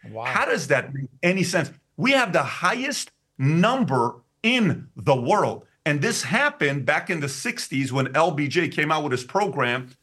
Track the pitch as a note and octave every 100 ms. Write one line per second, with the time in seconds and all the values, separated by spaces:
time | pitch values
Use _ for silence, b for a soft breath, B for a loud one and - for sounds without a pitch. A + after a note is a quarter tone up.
0 | A2 A2 B2 G3+ C#4 A3+ C3+ C3+ - C#3
1 | C3+ _ F3 F#3+ F3 F3+ C3 - _ -
2 | A#3+ C4+ A3+ E3 C3+ - F3+ B3 C4+ -
3 | - _ _ - C3+ E3 G#3 C4 F3 C3
4 | A#2 - _ _ A3+ B3 G3 - - -
5 | G2 C3 B2 G3+ C3 - b b D#3 D3
6 | A3 - B2+ A3+ D4 D4 C#3+ C#3+ C#3+ D#3
7 | E3+ E3 C#3+ - - - - C3+ B2+ C3+
8 | C3 C#3 E3+ D3+ C#3 E3+ D#3 - D3+ D#3
9 | D3 B2 - F#3+ F3 C3+ A#2+ B2 C3 -